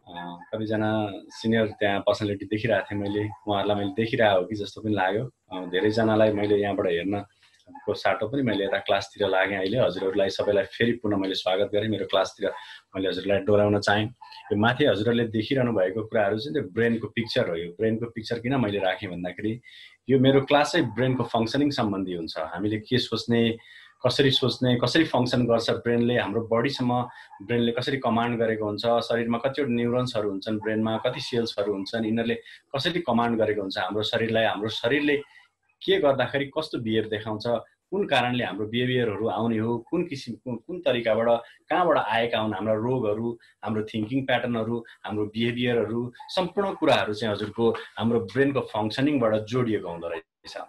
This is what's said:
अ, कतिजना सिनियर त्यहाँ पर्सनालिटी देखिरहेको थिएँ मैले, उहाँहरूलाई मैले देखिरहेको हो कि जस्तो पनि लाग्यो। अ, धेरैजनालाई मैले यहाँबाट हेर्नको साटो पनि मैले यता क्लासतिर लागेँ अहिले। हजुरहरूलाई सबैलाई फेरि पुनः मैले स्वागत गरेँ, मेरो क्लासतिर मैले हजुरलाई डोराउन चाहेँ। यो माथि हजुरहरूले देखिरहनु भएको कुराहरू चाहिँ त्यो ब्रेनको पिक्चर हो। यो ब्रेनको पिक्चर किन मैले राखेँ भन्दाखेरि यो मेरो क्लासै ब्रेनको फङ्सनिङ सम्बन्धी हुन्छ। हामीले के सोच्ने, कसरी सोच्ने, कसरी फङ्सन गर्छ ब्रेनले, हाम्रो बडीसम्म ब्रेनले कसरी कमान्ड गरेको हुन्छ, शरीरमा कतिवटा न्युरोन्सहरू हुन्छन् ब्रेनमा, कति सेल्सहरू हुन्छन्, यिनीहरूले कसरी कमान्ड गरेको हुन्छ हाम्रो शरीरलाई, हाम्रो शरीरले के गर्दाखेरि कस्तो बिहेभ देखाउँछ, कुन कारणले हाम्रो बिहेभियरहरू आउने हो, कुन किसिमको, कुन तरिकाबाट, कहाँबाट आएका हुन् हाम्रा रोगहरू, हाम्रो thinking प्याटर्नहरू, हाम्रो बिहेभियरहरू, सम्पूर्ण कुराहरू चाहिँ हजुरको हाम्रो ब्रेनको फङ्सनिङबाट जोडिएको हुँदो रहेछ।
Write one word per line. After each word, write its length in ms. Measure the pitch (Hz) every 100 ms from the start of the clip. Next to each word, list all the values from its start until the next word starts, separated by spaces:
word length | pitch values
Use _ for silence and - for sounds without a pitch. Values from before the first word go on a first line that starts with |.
| -
अ, 320 | 87 87 87 -
कतिजना 540 | 110 107 107 107 110 104
सिनियर 520 | 98 - - 113 113 107
त्यहाँ 340 | - 104 101
पर्सनालिटी 460 | 101 101 104 101 101
देखिरहेको 400 | 107 113 98 -
थिएँ 100 | 101
मैले, 280 | 101 104 104 104 104
उहाँहरूलाई 280 | 101 98 104
मैले 140 | 101
देखिरहेको 460 | 104 113 117 107 95
हो 80 |
कि 100 | 90
जस्तो 260 | 107 101 -
पनि 120 | 107
लाग्यो। 320 | 101 92 104 131 _ _
अ, 120 | 92
धेरैजनालाई 680 | 92 90 107 110 110 110 110
मैले 240 | 101 104 104
यहाँबाट 300 | 101 98 95
हेर्नको 400 | 85 92 101 101 _ _ _ - - -
साटो 340 | 95 101 95 110
पनि 140 | 139
मैले 220 | 127 98
यता 140 | 98 98
क्लासतिर 500 | - 101 - - 98
लागेँ 300 | 95 95 98
अहिले। 200 | 95 123
हजुरहरूलाई 520 | 95 92 95 98 98
सबैलाई 340 | - 101 98
फेरि 280 | 95 - 117
पुनः 240 | - 107 101
मैले 180 | 95
स्वागत 360 | 92 92 95 104
गरेँ, 160 | 104 110
मेरो 180 | 101 95
क्लासतिर 460 | 98 95 - 98 - - - _ 95
मैले 120 | 92
हजुरलाई 300 | 90 95 98
डोराउन 420 | 98 104 104 104
चाहेँ। 260 | 101 104 107 - - - -
यो 40 | 104
माथि 280 | 113 127
हजुरहरूले 440 | 143 95 110 120 110
देखिरहनु 440 | 110 107 135 123
भएको 300 | 110 92 113
कुराहरू 360 | 107 117 101 110
चाहिँ 160 | 147
त्यो 180 | 151 95
ब्रेनको 360 | 90 117 113 -
पिक्चर 400 | - 113 131 107
हो। 80 | 82
यो 140 | 87
ब्रेनको 360 | - 110 110 117
पिक्चर 320 | - 107 117
किन 160 | 120
मैले 240 | 135 107 98
राखेँ 320 | 92 92 98
भन्दाखेरि 500 | 87 90 90 107 - - - - _ -
यो 100 | 131
मेरो 220 | 131 139
क्लासै 420 | 135 143 147 180
ब्रेनको 420 | 123 107 131 127
फङ्सनिङ 460 | 113 117 113 139 143
सम्बन्धी 440 | 135 110 98 92
हुन्छ। 240 | 87 80 85
हामीले 400 | 80 85 107 107
के 200 | - 120
सोच्ने, 580 | - 110 - 117 117 113 - - - _ 123
कसरी 240 | - 135
सोच्ने, 480 | 127 127 - 127 123
कसरी 200 | 123 165
फङ्सन 420 | 156 127 127 127 113
गर्छ 240 | 113 113
ब्रेनले, 480 | 117 117 120 120 120
हाम्रो 300 | 98 110 110
बडीसम्म 500 | 113 135 135 123 123 117 - - -
ब्रेनले 300 | 101 120 117
कसरी 240 | 120 120 135
कमान्ड 420 | 123 113 117 117
गरेको 260 | 113 110
हुन्छ, 220 | 107 104 117
शरीरमा 520 | 117 113 117 117 120
कतिवटा 340 | 135 135 127
न्युरोन्सहरू 580 | 120 120 123 123 117 104
हुन्छन् 280 | 98 113 107
ब्रेनमा, 400 | 104 110 110 110
कति 220 | 127 123
सेल्सहरू 520 | - 120 113 - 101
हुन्छन्, 320 | 98 95 113
यिनीहरूले 300 | 110 113 117 113 - - _ 139
कसरी 240 | 175 175
कमान्ड 380 | 151 117 117 110
गरेको 220 | 107 104
हुन्छ 180 | 95 101
हाम्रो 240 | 92 104
शरीरलाई, 420 | 104 113 113 113
हाम्रो 240 | 110 95 110
शरीरले 540 | 107 120 147 147 143 - - _ _ _ _
के 160 | - 196
गर्दाखेरि 460 | 143 127 120 139
कस्तो 340 | 139 151 156 139
बिहेभ 260 | 110 110
देखाउँछ, 380 | 107 110 113 107 120 113 - _ _
कुन 160 | 190 202
कारणले 380 | 131 123 123
हाम्रो 220 | 101 95 104
बिहेभियरहरू 640 | 117 123 127 117 98 110
आउने 300 | 98 117 113
हो, 200 | 113 120
कुन 280 | - 175 170
किसिमको, 500 | 131 - 107 131 117
कुन 240 | - 180
तरिकाबाट, 640 | 143 120 113 110 117 117 - - _
कहाँबाट 280 | 165 170 135
आएका 400 | 107 113 117 117
हुन् 160 | 110
हाम्रा 200 | 95 107
रोगहरू, 640 | 110 117 131 110 104 117 117 _ _
हाम्रो 180 | 104 110
thinking 440 | 107 110 107 135 131
प्याटर्नहरू, 580 | 120 120 117 110 117 - -
हाम्रो 220 | 98 104 104
बिहेभियरहरू, 840 | 110 117 120 123 117 104 117 123 -
सम्पूर्ण 560 | - - 180 - 196
कुराहरू 420 | 190 143 117 101
चाहिँ 200 | 104 113
हजुरको 360 | 101 107 - 117
हाम्रो 500 | - - - 113 117
ब्रेनको 400 | 98 131 139 135
फङ्सनिङबाट 760 | 117 110 107 120 139 147 113
जोडिएको 540 | 107 104 127 113 101 87
हुँदो 200 | 85 85
रहेछ। 500 | 82 _ _ - -